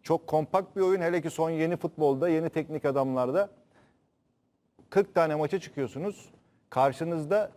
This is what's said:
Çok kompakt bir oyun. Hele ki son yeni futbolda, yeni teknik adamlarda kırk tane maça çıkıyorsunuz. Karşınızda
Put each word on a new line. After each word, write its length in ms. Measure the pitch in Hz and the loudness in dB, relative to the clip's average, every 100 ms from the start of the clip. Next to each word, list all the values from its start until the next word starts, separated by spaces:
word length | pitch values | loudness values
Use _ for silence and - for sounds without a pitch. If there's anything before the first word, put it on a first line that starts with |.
Çok 240 | - 160 - | -2 -2 0
kompakt 500 | 156 151 190 190 196 | -2 0 -2 -2 0
bir 40 | |
oyun. 200 | 185 190 | 2 2
Hele 220 | 170 175 | 2 0
ki 80 | 160 | -2
son 200 | 156 160 | -2 -2
yeni 260 | 160 165 170 | 0 -2 -2
futbolda, 520 | 170 - 147 135 170 | -4 0 2 2 2
yeni 220 | 160 160 | 0 0
teknik 340 | 160 156 151 | -4 -4 -4
adamlarda 680 | 147 135 135 127 127 160 202 - _ _ _ _ _ _ _ _ _ _ _ _ _ | -2 0 0 0 0 0 -2 -6 _ _ _ _ _ _ _ _ _ _ _ _ _
kırk 240 | 196 196 | 0 2
tane 200 | 180 160 | 2 2
maça 260 | 151 147 190 | 0 -2 -4
çıkıyorsunuz. 680 | - - 127 131 196 - - _ _ _ _ | -6 -8 -6 -6 -10 -10 -16 _ _ _ _
Karşınızda 800 | 127 135 131 165 165 151 202 208 | 2 2 0 -4 -4 0 0 -2